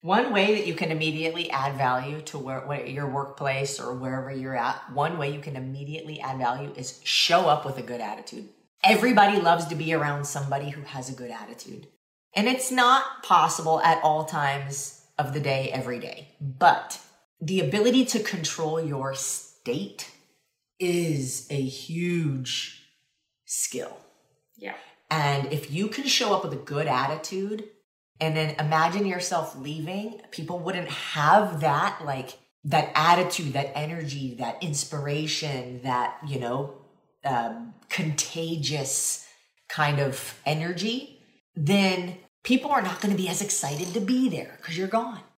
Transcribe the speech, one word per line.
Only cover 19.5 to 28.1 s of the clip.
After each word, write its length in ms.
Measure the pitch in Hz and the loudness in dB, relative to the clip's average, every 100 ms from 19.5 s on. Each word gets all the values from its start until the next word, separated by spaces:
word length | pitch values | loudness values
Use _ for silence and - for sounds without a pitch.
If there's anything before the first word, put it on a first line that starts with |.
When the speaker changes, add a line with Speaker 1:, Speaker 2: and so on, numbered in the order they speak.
| _ - 131 196 - - - _ _ _ _ _ _ | _ -4 -4 -4 -10 -18 -18 _ _ _ _ _ _
Speaker 1:
is 680 | 180 175 165 143 131 - - | 0 2 2 0 -2 -6 -4
a 120 | 139 | -2
huge 1300 | 131 - - 165 175 175 156 135 127 - - - _ _ _ _ _ _ | -2 -6 -6 -2 0 2 0 -2 -4 -6 -8 -14 _ _ _ _ _ _
skill. 540 | - - - - - - - _ _ _ _ _ | -10 -4 -4 -4 -8 -12 -20 _ _ _ _ _
Speaker 2:
Yeah. 200 | - - - _ _ | -12 -12 -16 _ _
Speaker 1:
And 400 | 156 143 139 135 | 0 2 2 0
if 200 | 151 - | -4 -4
you 180 | 151 214 | -2 -2
can 160 | 277 277 | -2 0
show 280 | - 226 | 2 4
up 120 | 185 165 | 2 0
with 80 | |
a 100 | 139 | -8
good 240 | - 143 151 | -4 -2 0
attitude, 800 | 127 139 156 - 190 196 214 208 _ _ _ _ | 0 0 -2 -4 -4 -4 -6 -8 _ _ _ _